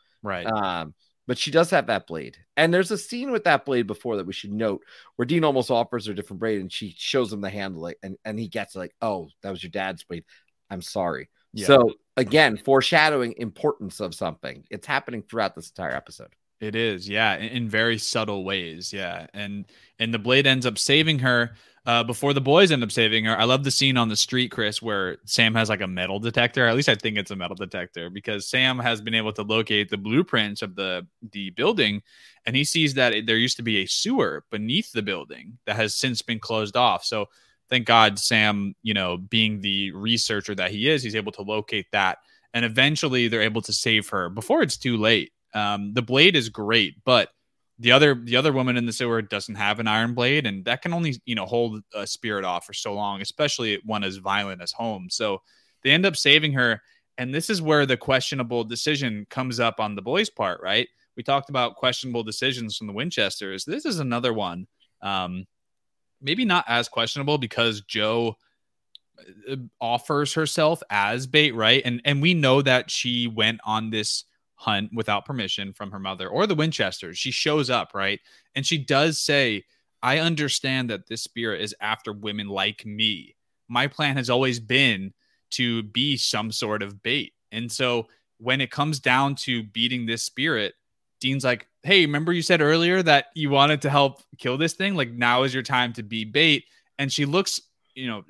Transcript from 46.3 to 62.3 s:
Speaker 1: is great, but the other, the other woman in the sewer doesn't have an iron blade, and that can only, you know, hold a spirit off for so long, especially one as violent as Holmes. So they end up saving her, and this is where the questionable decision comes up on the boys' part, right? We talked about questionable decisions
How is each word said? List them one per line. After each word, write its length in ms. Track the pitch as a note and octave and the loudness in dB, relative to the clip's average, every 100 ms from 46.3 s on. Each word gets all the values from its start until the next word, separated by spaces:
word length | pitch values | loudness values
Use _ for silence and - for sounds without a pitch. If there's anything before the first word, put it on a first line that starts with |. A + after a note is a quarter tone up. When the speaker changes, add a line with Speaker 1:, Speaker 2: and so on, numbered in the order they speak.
Speaker 1:
is 140 | D#3+ A2+ | 6 -2
great, 560 | - G#2 A#2 F#2 - | -6 0 2 2 -2
but 240 | - B2 F#2+ _ _ _ _ _ | 2 2 2 _ _ _ _ _
the 140 | A#2 | 6
other, 240 | C3 D3 B2+ | 8 8 4
the 160 | A#2 B2 | 0 2
other 160 | D3+ | 2
woman 240 | C3 B2+ B2 | 2 2 0
in 100 | A#2 | 0
the 60 | |
sewer 300 | A2 A#2+ A2+ | -2 0 0
doesn't 320 | G#2 G#2 - | -2 -6 -6
have 240 | G#2 G#2 G#2+ | -2 0 0
an 80 | A2+ | 2
iron 260 | G#2+ A#2 | 2 2
blade, 340 | A#2+ B2 D3 A#2+ | 2 2 2 0
and 180 | G2 | -4
that 180 | F#2 B2+ | -4 -4
can 100 | F3 | -2
only, 280 | F3 E3 A#2+ - | -2 -2 -4 -6
you 100 | A2+ | -6
know, 100 | F#2+ | -2
hold 340 | A#2+ A#2 G#2+ - | 0 0 -4 -10
a 140 | G#2+ G2 | -10 -8
spirit 360 | - A2+ G2+ | -6 -4 -4
off 220 | F#2 F2 - | -2 -4 -6
for 60 | |
so 200 | - A2 | -10 -6
long, 280 | G2+ G2+ G2 | -4 -6 -6
especially 600 | G2 - D3 - A2+ G2 | -10 -2 -2 0 -2 -2
one 180 | G#2+ G#2+ | -2 -4
as 140 | G2 F#2+ | -4 -6
violent 460 | F#2+ G2+ G2+ F2+ | -2 -2 -2 -6
as 100 | F2 | -10
Holmes. 420 | - A#2 G2+ F2+ | -8 -6 -8 -8
So 280 | - A2 F#2+ _ _ _ _ | -4 -2 -4 _ _ _ _
they 80 | C3+ | 4
end 160 | D#3 G3 | 4 4
up 100 | D3+ | 2
saving 380 | C#3+ D3+ D3+ | 6 6 6
her, 280 | C3+ A#2+ G#2+ _ _ _ - | 0 0 0 _ _ _ -10
and 140 | B2+ | -6
this 180 | D3 E3 | -4 -4
is 120 | G3 | -4
where 240 | D#3 D3+ C#3 | 2 4 4
the 100 | B2 | 0
questionable 680 | - C3 - C3+ A#2 A#2+ | 2 0 0 -4 -2 -2
decision 640 | A2+ A#2 - D3 B2+ G#2 G2+ | -2 -4 -2 0 -2 -4 -8
comes 300 | - B2+ A#2 | -6 -4 0
up 180 | A#2 - | 0 0
on 160 | G#2+ | -4
the 80 | G2+ | -4
boys' 260 | G2+ F3 A3 | -4 -2 -2
part, 320 | - G2 F2 | -2 -4 -2
right? 280 | F#2 G#2+ B2 _ _ - | -2 0 0 _ _ -12
We 60 | |
talked 280 | A#2 C#3 - | -2 -2 0
about 260 | C3+ A#2+ - | -2 -2 0
questionable 480 | B2+ B2 C3 A#2 | -2 -2 -4 -4
decisions 520 | A2 | -4